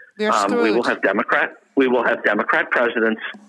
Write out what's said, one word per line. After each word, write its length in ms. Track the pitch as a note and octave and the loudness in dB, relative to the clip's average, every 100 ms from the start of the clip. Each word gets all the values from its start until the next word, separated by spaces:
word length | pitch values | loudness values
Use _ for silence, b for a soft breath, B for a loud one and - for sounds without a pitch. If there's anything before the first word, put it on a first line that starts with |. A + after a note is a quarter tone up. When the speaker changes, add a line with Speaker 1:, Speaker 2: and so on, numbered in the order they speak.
| B - | B -6
Speaker 1:
We're 140 | G#3+ | 0
Speaker 2:
um, 200 | A3 G3+ A#3+ | 2 2 2
we 160 | A3+ | 2
will 100 | D#3 | 2
Speaker 1:
screwed. 20 | B2+ | 0
Speaker 2:
have 140 | A2+ | 0
Democrat, 480 | G3+ G2+ - D3 D#3 - _ C#3+ | 0 0 0 0 -2 -6 _ 0
we 120 | C3 | 2
will 160 | B2 B2 | 2 0
have 180 | A#2+ | 0
Democrat 480 | A#2 G#2 A2 D#3+ - | 0 -2 0 -2 0
presidents 500 | C3+ A#2+ A#2 A2+ A2 - - | 0 0 0 -2 -2 -8 -16